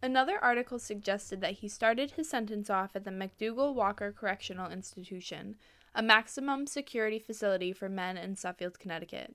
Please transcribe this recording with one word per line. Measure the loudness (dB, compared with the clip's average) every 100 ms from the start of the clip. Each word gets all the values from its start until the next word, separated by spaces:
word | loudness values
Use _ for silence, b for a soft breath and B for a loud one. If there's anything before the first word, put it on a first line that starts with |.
Another | 4 6 6 6
article | 6 4 2 -4
suggested | -6 -6 0 -2 -2 -2
that | -2
he | -2 -8
started | 2 4 4 2
his | -2 -2
sentence | 0 0 -4 0
off | 2 2
at | -4
the | -6
MacDougall | -6 -6 -2 -4 2 2
Walker | 4 0 0 -6
Correctional | -4 -4 -4 -4 -6 -6
Institution, | -6 -10 -14 -10 -10 -8 -10 -10 -14 b b b
a | -2
maximum | 6 6 6 -6 -2 -2 -2
security | -6 -4 0 0 0
facility | -6 -2 2 2 0
for | -4 -6
men | -4 -4 -4
in | -6 -6
Suffield, | -6 -6 -8 -8
Connecticut. | -8 -8 -8 -10 -10